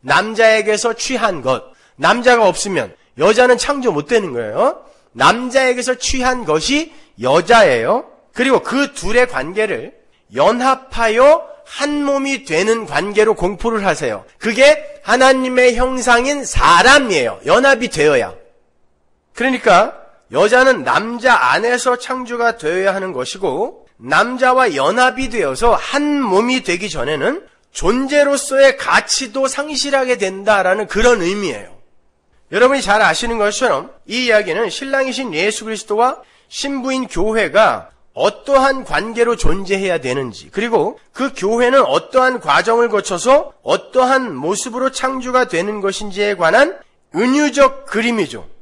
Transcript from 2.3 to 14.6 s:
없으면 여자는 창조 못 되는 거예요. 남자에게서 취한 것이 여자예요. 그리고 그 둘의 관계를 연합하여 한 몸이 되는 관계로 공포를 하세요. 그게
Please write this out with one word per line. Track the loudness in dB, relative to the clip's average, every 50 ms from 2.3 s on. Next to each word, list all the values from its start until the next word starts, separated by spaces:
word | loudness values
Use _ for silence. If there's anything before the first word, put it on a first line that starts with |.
| 4 4 4
없으면 | 2 2 0 -6 -4 -4 -4 -4 -6 -12 _ _ _ _
여자는 | 0 2 2 4 4 4 4 4
창조 | 2 2 -4 -4 -2 -2 -2
못 | -2 -2 -2
되는 | 0 -2 0 0 -2
거예요. | -6 -6 -6 -6 -2 0 0 0 -2 -4 -18 -20 _ _ _ _
남자에게서 | _ 2 2 2 2 2 -4 -2 0 0 0 0 -2 -2 -4 -4 -6
취한 | -4 -4 -4 -4 -2 -2 -2 -2 -2 -2
것이 | -2 -2 -2 0 -2 -2 -2 -2 -6 -14 -20 -20 _ _ -4
여자예요. | -2 2 2 2 4 4 6 6 6 4 4 2 0 0 -2 -2 -4 -8 -20 _ _ _ _
그리고 | -4 0 2 2 0
그 | 0 -2 -2 -2 -2 -4 -6
둘의 | -8 -4 0 2 2 2
관계를 | 0 -2 -8 -8 -6 -4 -4 -4 -4 -4 -8 -8 -12 _ _ _ _ _ _ _ _ -2
연합하여 | 2 2 2 2 2 0 0 0 -2 -4 -10 -6 -2 -2 0 2 4 6 6 6 4 0 -10 -20 -20 -20
한 | -18 -8 -6 -4 -4 -2 -2 -2
몸이 | -2 -2 -2 -2 -4 -4 -6 -4
되는 | -2 -2 0 2 2 0 -2 -2
관계로 | -4 -4 -4 -4 0 0 2 2 2 2
공포를 | 0 -2 -4 -4 -4 -4 -2 -2 0 0
하세요. | -2 -2 -2 -4 -6 -6 -6 -10 _ _
그게 | _ -6 -4 2 4